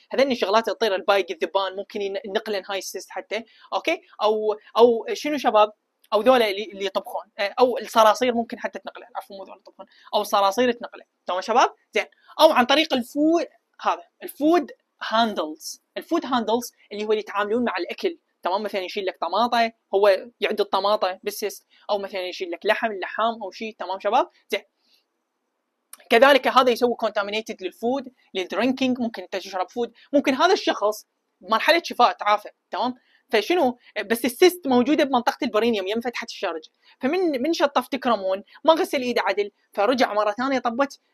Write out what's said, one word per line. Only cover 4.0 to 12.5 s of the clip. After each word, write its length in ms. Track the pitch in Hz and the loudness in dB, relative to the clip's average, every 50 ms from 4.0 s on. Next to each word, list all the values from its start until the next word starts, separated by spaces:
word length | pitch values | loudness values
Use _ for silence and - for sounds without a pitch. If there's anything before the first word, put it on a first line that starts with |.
| - _ _ - - | -4 _ _ -2 0
او، 340 | 208 220 214 214 214 208 214 - _ - | 0 0 0 0 -2 -4 -4 -8 _ 4
او 300 | 220 233 247 226 226 220 240 214 | 6 6 6 6 4 -2 -6 -8
شنو 260 | - - 294 302 269 | -6 -4 -4 -4 -2
شباب؟ 340 | 240 254 214 214 214 214 - _ _ _ _ _ _ - 220 | 0 2 4 4 4 4 2 _ _ _ _ _ _ -2 -2
او 80 | 208 | 2
ذولا 300 | 220 254 262 247 226 208 | 4 6 6 6 4 2
اللي، 140 | 190 196 214 | 0 -4 -8
اللي 200 | 185 202 190 196 | -10 -8 -6 -6
يطبخون، 380 | 190 - 208 - - - 170 175 _ _ - | -4 -4 -6 -6 -8 -10 -12 -12 _ _ -6
آه، 160 | 202 196 - - | -6 -2 2 2
او 200 | 254 262 220 - | 2 2 2 0
الصراصير 560 | 214 196 - 233 220 214 202 - 254 254 226 | -6 0 4 6 6 6 6 4 2 0 0
ممكن 240 | 233 226 - 247 214 | -2 -4 -6 -8 -10
حتى 200 | - 208 - 190 | -10 -10 -10 -12
تنقله، 280 | - 175 - 185 185 - - | -14 -14 -16 -16 -18 -16 -14
عفوا 200 | 190 - - 196 | -14 -14 -14 -16
مو 80 | 190 190 | -18 -18
ذولا 160 | 214 202 190 | -20 -20 -20
يطبخون، 260 | _ 180 - - 190 - _ _ _ - - | _ -20 -20 -20 -20 -20 _ _ _ -4 -2
او 60 | 214 | -2
الصراصير 520 | 202 - 226 202 196 196 190 240 254 247 233 | 0 2 2 2 4 4 2 2 2 0 0
تنقله، 320 | 240 196 - - - - _ _ _ _ | -2 -6 -14 -16 -18 -20 _ _ _ _
تمام 140 | - 180 185 | -6 -6 -4
شباب؟ 340 | 185 - 220 254 330 415 - _ _ _ - | -2 0 4 4 4 4 2 _ _ _ -4
زين، 140 | 208 190 - _ _ _ - - - | -4 -4 -4 _ _ _ -8 2 4
او 120 | 302 - | 6 6